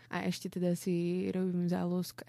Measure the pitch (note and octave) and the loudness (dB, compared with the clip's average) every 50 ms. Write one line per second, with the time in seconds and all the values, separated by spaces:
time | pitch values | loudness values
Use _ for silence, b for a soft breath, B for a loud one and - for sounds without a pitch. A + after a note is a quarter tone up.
0 | b b - F3 - F#3 E3+ - - F3+ - F3+ F3 F3 F3 F3 - F#3+ F3 E3+ | b b -6 -2 -2 -2 -2 -2 -4 -6 -2 0 2 2 2 2 0 0 0 2
1 | F3 F3 F3+ F#3 F#3+ F#3+ F#3 F#3 F#3 F#3 F3+ F3 F3 E3+ F3 F#3 F3 F3 F3+ F3+ | 2 0 0 0 0 0 0 0 0 2 2 2 2 2 2 2 2 0 0 0
2 | F3 - - - - | -2 -4 -6 -10 -4